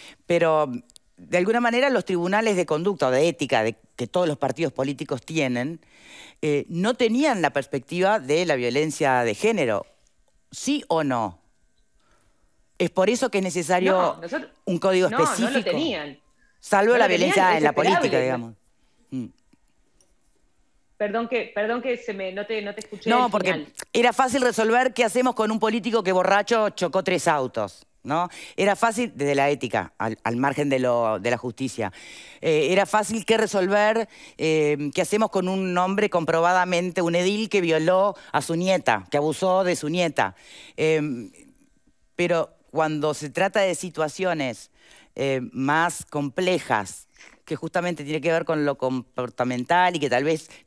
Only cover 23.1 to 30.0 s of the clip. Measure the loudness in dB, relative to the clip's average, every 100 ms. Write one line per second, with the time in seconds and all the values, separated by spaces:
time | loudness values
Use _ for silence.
23.1 | 2 2 0 -2 -2 -6 -14 -4 2 4
24.1 | 4 2 2 2 2 2 2 2 2 0
25.1 | 2 0 0 0 0 0 -2 0 0 2
26.1 | 2 4 2 2 2 0 -2 -2 0 0
27.1 | 0 2 0 0 -4 -6 -8 _ _ -4
28.1 | -2 -2 -8 -10 -2 0 2 0 0 -4
29.1 | -2 0 2 2 0 -2 -4 -4 -6